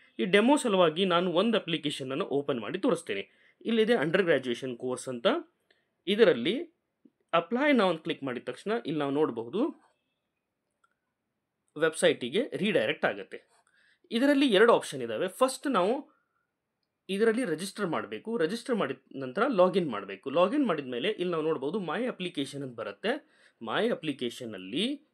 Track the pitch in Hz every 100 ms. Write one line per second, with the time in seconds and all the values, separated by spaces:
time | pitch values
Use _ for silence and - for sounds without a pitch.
0 | _ - 214 202 233 285 247 190 170 156
1 | 196 170 185 160 226 214 - 160 147 -
2 | 131 139 196 143 139 127 107 180 254 180
3 | - 98 - _ _ _ - 226 214 233
4 | 147 190 175 143 127 117 131 120 127 123
5 | - 120 185 330 - _ _ _ _ _
6 | - 208 202 131 135 247 349 _ _ _
7 | _ _ - 170 170 240 302 262 185 165
8 | 170 156 135 120 120 123 196 233 - 151
9 | 143 139 151 113 117 170 302 - _ _
10 | _ _ _ _ _ _ _ _ _ _
11 | _ _ _ _ _ _ _ 151 160 -
12 | 175 131 120 165 294 139 208 156 113 156
13 | 165 101 92 - _ _ _ _ _ _
14 | - 226 277 285 269 190 233 175 - 139
15 | 117 113 185 - 262 262 294 214 185 277
16 | - _ _ _ _ _ _ _ _ _
17 | - 196 226 220 226 151 196 - 185 127
18 | 101 107 - 233 240 233 - 220 139 135
19 | _ 135 131 127 262 202 185 180 156 104
20 | 95 98 135 143 190 285 247 160 127 120
21 | 175 214 180 165 156 147 139 208 170 170
22 | 247 - 175 147 135 143 139 117 101 -
23 | 202 285 _ _ _ - 113 135 226 180
24 | 156 139 120 - 117 101 95 135 233 294
25 | _